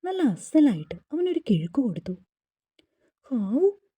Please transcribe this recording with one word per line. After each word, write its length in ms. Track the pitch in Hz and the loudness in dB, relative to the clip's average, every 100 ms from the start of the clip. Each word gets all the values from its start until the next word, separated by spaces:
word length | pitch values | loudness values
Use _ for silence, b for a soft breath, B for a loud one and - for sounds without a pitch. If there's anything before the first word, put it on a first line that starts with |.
നല്ല 160 | 359 381 | -6 0
അസ്സലായിട്ട് 720 | 277 165 - 311 294 165 - 175 - | 0 0 0 4 4 2 -6 -14 -8
അവനൊരു 320 | 311 359 349 | -4 -2 -2
കിഴുക്ക് 400 | - 170 170 277 | 0 0 0 -2
കൊടുത്തു. 340 | 247 165 - 185 _ _ _ _ _ _ _ _ _ _ - | -2 -4 -8 -12 _ _ _ _ _ _ _ _ _ _ -6
"ഹാവൂ, 380 | 247 196 254 392 403 _ | -4 -2 2 2 0 _